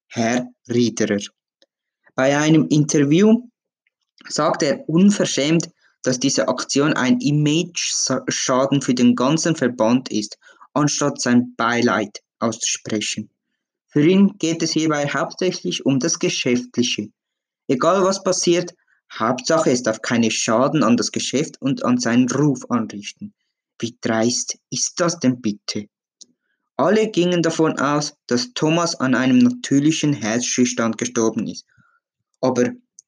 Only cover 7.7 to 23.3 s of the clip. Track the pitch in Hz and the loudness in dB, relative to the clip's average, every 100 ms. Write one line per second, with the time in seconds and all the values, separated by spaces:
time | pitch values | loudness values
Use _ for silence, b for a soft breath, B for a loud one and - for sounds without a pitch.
7.7 | - - - - 131 - 151 - 127 135 | -6 -6 -4 -2 -4 -4 -4 0 0 2
8.7 | 143 - 123 123 120 127 156 170 156 123 | 0 0 2 4 4 2 0 0 0 -2
9.7 | 120 107 127 131 107 107 - b b b | 0 2 2 -2 -6 -6 -14 b b b
10.7 | 139 147 - 143 123 127 120 123 - 117 | -2 -2 0 -4 -2 2 2 2 -4 -2
11.7 | 120 120 101 104 - _ _ 117 - - | 0 2 0 -4 -10 _ _ -6 -4 -6
12.7 | - - 107 - - 107 _ _ _ _ | -6 -6 -6 -4 -8 -12 _ _ _ _
13.7 | _ _ 151 156 190 190 - 160 165 160 | _ _ 2 4 6 4 2 -4 -2 -2
14.7 | 156 156 147 143 139 - - 185 180 180 | 0 0 0 -2 -4 -4 -2 -4 -2 -8
15.7 | 165 131 135 139 - 175 - 131 120 123 | -4 0 0 0 -2 -2 -2 0 0 -2
16.7 | - 120 - 104 _ _ _ _ _ - | -2 -2 -2 -8 _ _ _ _ _ -4
17.7 | 131 156 190 185 196 190 180 - 175 170 | 0 2 2 2 0 -2 0 2 0 -2
18.7 | - _ _ _ - 110 123 - 160 156 | -14 _ _ _ -4 -2 -2 0 2 2
19.7 | 120 113 110 - 120 113 - - 113 139 | 2 0 -4 -2 0 0 0 0 2 2
20.7 | 151 110 120 104 110 - 131 160 - 135 | 2 4 2 0 -4 -4 -4 -4 -6 -6
21.7 | 127 117 123 120 120 127 131 147 127 - | -2 0 0 2 2 2 2 0 0 -4
22.7 | 120 107 104 101 - 104 | -4 -4 -10 -14 -14 -18